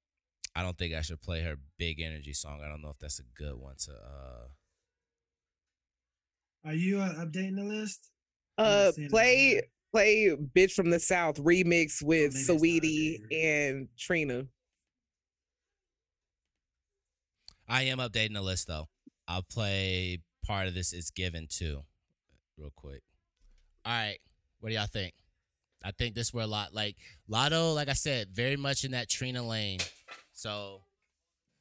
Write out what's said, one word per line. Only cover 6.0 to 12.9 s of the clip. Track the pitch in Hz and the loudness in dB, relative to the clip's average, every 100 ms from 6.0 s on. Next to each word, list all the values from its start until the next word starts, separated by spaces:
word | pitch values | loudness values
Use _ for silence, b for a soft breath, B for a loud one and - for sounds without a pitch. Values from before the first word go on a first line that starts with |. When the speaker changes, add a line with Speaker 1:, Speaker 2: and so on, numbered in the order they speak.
| _ _ _ _ _ _ 156 | _ _ _ _ _ _ -6
Speaker 2:
Are | |
you, | 156 185 202 | -2 0 0
uh, | 190 | -2
updating | 160 165 170 190 196 | -4 -6 -4 -4 -4
the | |
list? | 202 214 214 - - _ _ _ _ - | -4 -6 -6 -6 -10 _ _ _ _ 2
Speaker 3:
Uh, | 220 202 196 | 4 6 6
Speaker 2:
I'm | |
seeing | 156 143 | 4 2
it | |
Speaker 3:
play, | 220 247 262 | 6 6 8
Speaker 2:
here. | 269 - - _ _ | 6 4 0 _ _
Speaker 3:
play | 220 208 214 202 143 147 180 | 4 6 6 6 2 2 4
Bitch | 190 | 4
from | - 170 | 4 2
the | 170 | 4
South | - 180 165 143 | 4 2 0 2
remix | 151 180 170 170 151 - | 4 6 6 4 2 0
with | 147 160 147 | 2 4 4
Speaker 2:
Oh, | |
maybe | 131 | 2
it's | 131 | 2
not | 160 | 4
Speaker 3:
Saweetie | 165 165 156 | 6 4 2